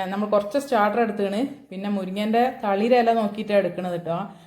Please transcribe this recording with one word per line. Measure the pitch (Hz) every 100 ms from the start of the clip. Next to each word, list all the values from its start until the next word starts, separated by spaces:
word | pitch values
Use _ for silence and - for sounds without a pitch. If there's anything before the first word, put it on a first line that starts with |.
| 190
നമ്മൾ | 196 208
കുറച്ച് | 214 208 285
സ്റ്റാർട്ടർ | 277 233 208 214
എടുത്താണ്. | 233 208 196 196 277 - -
പിന്നെ | 185 202 202
മുരിങ്ങേൻ്റെ | 185 190 220 226 254 262
തളിര | 208 196 226 247
ഇല | 233 226
നോക്കിയിട്ടാണ് | 208 208 208 202
എടുക്കണത് | 180 170 180 175
കേട്ടോ. | 170 170 202 -